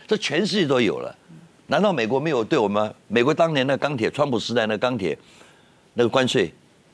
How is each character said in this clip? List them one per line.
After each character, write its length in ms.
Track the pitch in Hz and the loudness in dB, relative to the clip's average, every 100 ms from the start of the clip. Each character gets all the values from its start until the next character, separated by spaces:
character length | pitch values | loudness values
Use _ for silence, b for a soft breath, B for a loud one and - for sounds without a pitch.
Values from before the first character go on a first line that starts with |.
| B | B
这 80 | 214 | -4
全 300 | - 151 202 | -2 -2 -2
世 120 | 202 | 0
界 80 | 147 | 2
都 140 | 127 | 2
有 200 | 101 62 | 2 -2
了， 140 | 65 - - - - _ - | -8 -14 -20 -20 -20 _ -2
难 140 | 143 | 0
道 100 | 202 | 2
美 160 | 151 110 | 0 0
国 120 | 131 | 0
没 100 | 160 | 0
有 120 | 135 | -2
对 160 | 107 151 | 2 2
我 100 | 101 | 2
们？ 240 | 104 107 - - | 0 -2 -6 -2
美 120 | 113 | 0
国 120 | 127 | 2
当 200 | 156 165 | 2 2
年 140 | 147 131 | 2 0
的 100 | 135 | 0
钢 180 | 143 131 | -2 -2
铁， 120 | 101 | -2
川 200 | - 147 | 0 -2
普 80 | 113 | -2
时 140 | - | -2
代 120 | 117 110 | -2 0
的 120 | 104 | 0
钢 200 | 123 123 | -2 -2
铁， 200 | 87 69 b b b b b b b | -4 -6 b b b b b b b
那 100 | - | -2
个 60 | 117 | 0
关 160 | 135 127 | 2 2
税， 260 | 127 82 - _ _ _ | 0 -2 -6 _ _ _